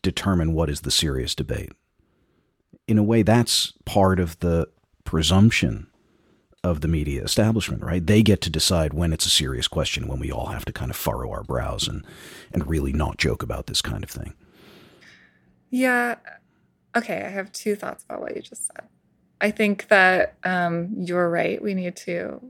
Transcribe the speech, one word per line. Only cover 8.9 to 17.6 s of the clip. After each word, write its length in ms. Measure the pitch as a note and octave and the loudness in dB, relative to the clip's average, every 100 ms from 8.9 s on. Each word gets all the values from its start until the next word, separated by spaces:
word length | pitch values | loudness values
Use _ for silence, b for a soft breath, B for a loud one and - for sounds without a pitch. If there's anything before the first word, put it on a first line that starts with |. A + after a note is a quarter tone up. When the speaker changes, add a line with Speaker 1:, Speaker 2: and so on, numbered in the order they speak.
Speaker 1:
when 200 | D2 E2+ | 0 0
it's 120 | D#2+ | 0
a 60 | - | 2
serious 380 | - C#2 B1 - | 2 0 -2 -2
question, 400 | - - - A#2+ | -2 -2 -4 -6
when 100 | C2 | -6
we 140 | - | -6
all 140 | B1 A#1 | -6 -6
have 180 | - | -6
to 80 | - | -8
kind 180 | - A#1+ | -6 -8
of 60 | - | -4
furrow 340 | - A1 A#1+ | -4 -4 -6
our 140 | - | -8
brows 420 | G1+ B1 A1+ - - | -4 -4 -2 -4 -6
and, 180 | - B B B B B | -6 B B B B B
and 140 | - C#2+ | -6 0
really 260 | D#2+ C#2 | 0 0
not 260 | C#2+ D2 - | 0 -2 0
joke 220 | - A1+ | -2 -2
about 280 | A#1 - - | -6 -8 -4
this 120 | - | -4
kind 220 | - G1+ | -4 -6
of 80 | - | -8
thing. 240 | - - - b b b b b b b b b b b _ _ | -10 -12 -14 b b b b b b b b b b b _ _
Speaker 2:
Yeah. 460 | B3+ B3+ B3 A#3+ - - - _ _ _ _ _ A#3 | 0 2 2 -2 -6 -12 -20 _ _ _ _ _ -4
Okay, 260 | A#3 F3 | -2 -6
I 40 | G2+ | -6
have 240 | G3 F#3+ | -8 -10
two 240 | - | -6